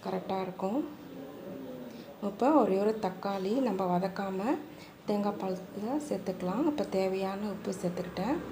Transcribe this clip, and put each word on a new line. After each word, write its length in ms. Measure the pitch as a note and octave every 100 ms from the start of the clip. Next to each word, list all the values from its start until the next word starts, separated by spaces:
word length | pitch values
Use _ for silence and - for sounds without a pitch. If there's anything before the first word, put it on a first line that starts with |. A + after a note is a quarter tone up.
கரெக்டாக 400 | G3 F#3 - F#3+ F#3
இருக்கும். 320 | F3+ F#3+ A#3+ E4 - - C4+ - - - - - - - - - - G3+
இப்போ 220 | F#3+ B3+ D#4
ஒரே 160 | G#3 F#3+
ஒரு 80 | G#3 A3 F#3
தக்காளி 480 | F3 G3+ G3 F#3+ B3 B3+
நம்ம 200 | F#3+ F#3+
வதக்காம 440 | F3 F#3 F3+ G3 F#3+ G#3 E4 - - - - -
தேங்காய் 320 | G#3 G3+ G3+
பால்ல 560 | F#3+ F#3 - - G#3+ D4 D4
சேர்த்துக்கலாம். 520 | G3 F3 F3+ F3+ G3+ D#4+
இப்போ 140 | D4 G3 F#3+
தேவையான 520 | F#3+ F#3+ F#3+ G3 G#3 F#3+
உப்பு 180 | G#3 F#3
சேர்த்துக்கிட்டேன். 580 | F3+ F3+ F3 - G3+ D#4+ -